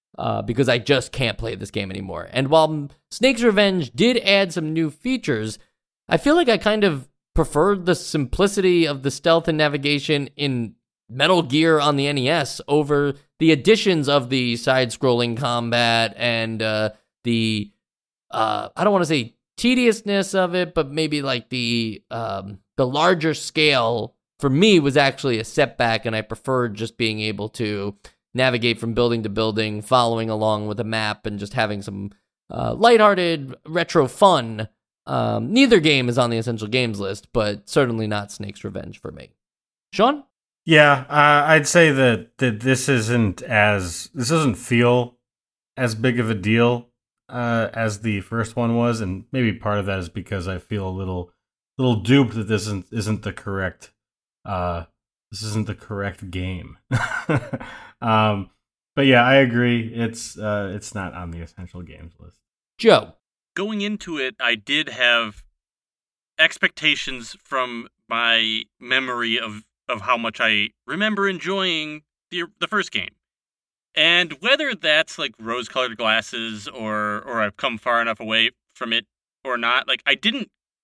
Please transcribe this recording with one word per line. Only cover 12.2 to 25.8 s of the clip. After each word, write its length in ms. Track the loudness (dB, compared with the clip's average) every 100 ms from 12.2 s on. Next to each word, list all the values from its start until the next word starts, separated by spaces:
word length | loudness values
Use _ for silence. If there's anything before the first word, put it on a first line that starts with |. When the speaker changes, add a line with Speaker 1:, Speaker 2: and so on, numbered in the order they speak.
| 0
Speaker 1:
S 320 | 0 -2 -8 -2
over 480 | 0 2 0 0 -4 _ 0
the 120 | 4
additions 560 | 4 4 4 4 0 2
of 220 | 0 2
the 260 | -2 0 -2
side-scrolling 800 | 0 2 0 0 2 2 0 -2
combat 800 | -2 -2 -2 0 2 2 0 -2
and, 460 | -2 -2 -4 -4
uh, 300 | -2 0 -2 -4 _ _
the, 480 | -2 0 0 -2 -4 _ _ _ _ _ _
uh, 400 | -2 -2 -2 -6 -2
I 60 |
don't 100 | 2
wanna 120 | 2 2
say 280 | 0 -2 -10 _ -2
tediousness 800 | 2 4 2 2 -2 -2 0 0
of 180 | 0
it, 220 | 0 -2 -2
but 160 | -2
maybe, 320 | -2 -2 -2
like, 260 | -2 -4 -4
the, 540 | -4 -2 0 -2 -6 _
um, 480 | -8 -6 -8 -10 -16 _ -2
the 80 | 0
larger 480 | 2 2 2 0
scale 840 | -2 -4 2 4 4 2 -2 -4 _ _ _
for 100 | 0
me 300 | 6 8 8
was 160 | 6 4
actually 440 | 2 0 -2 -2
a 40 |
setback, 640 | -2 0 0 0